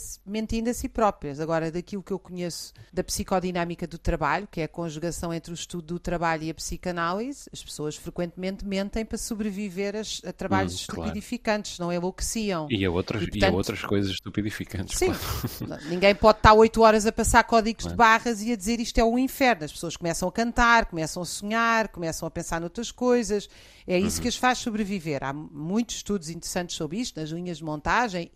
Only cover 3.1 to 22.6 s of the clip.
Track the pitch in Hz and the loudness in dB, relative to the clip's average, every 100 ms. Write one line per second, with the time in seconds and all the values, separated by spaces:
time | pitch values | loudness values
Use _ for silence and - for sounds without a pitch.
3.1 | - - 185 180 180 170 170 165 165 - | -4 -2 0 0 -2 -4 -4 -8 -4 -2
4.1 | 165 147 165 208 170 156 - 170 151 170 | 0 0 0 -2 -6 -6 -4 -8 -4 -6
5.1 | 156 170 165 170 175 - 175 156 175 180 | -4 -6 -6 -8 -12 -8 -10 -8 -8 -4
6.1 | 175 165 160 160 156 - 180 180 175 170 | -2 0 0 -4 -8 -8 -6 -4 -2 -2
7.1 | 196 254 277 - - - - 151 - 170 | -2 -6 -10 -14 -16 -14 -8 -8 -8 -10
8.1 | - 175 185 185 196 196 190 202 226 220 | -6 -6 -4 -6 -6 -4 -4 -2 -4 -6
9.1 | 220 - 214 214 190 208 175 202 214 208 | -6 -6 -4 -4 -4 -8 -4 -4 -4 -8
10.1 | - 170 - 190 196 180 90 - - 185 | -8 -10 -8 0 0 0 -4 -8 -6 -6
11.1 | 208 - 247 226 208 - - 175 175 180 | -6 -8 -6 -2 -2 -4 -6 -2 -2 -2
12.1 | - - 226 208 170 151 104 95 85 - | -4 -4 -2 -2 -2 -2 0 2 0 0
13.1 | 104 90 104 - 90 101 98 - 101 98 | -2 -2 2 2 2 0 -4 0 0 0
14.1 | 92 98 107 104 - 90 95 92 - 370 | -4 -6 -4 -4 -6 -8 -6 -4 0 0
15.1 | - - - 123 - - 160 147 180 196 | 0 -4 -4 -6 -8 -10 -10 -6 4 4
16.1 | 202 220 - 220 220 220 226 220 214 214 | 8 6 10 10 12 10 10 8 8 4
17.1 | - 220 240 220 233 214 214 170 185 226 | 0 6 6 8 4 4 -2 -6 4 6
18.1 | 220 240 208 220 226 185 233 220 - 233 | 6 2 -2 -2 -2 0 -2 0 4 4
19.1 | 240 262 - 254 190 151 - 170 - 170 | 4 0 4 4 4 -2 -8 -8 -4 -4
20.1 | 165 185 226 233 240 233 233 220 170 - | -2 -2 0 -2 4 6 6 4 -4 -4
21.1 | 180 170 - 202 226 233 226 202 - 165 | -6 -8 -8 -2 0 2 2 0 -4 -6
22.1 | - 165 170 - 165 | -4 -6 -8 -6 -4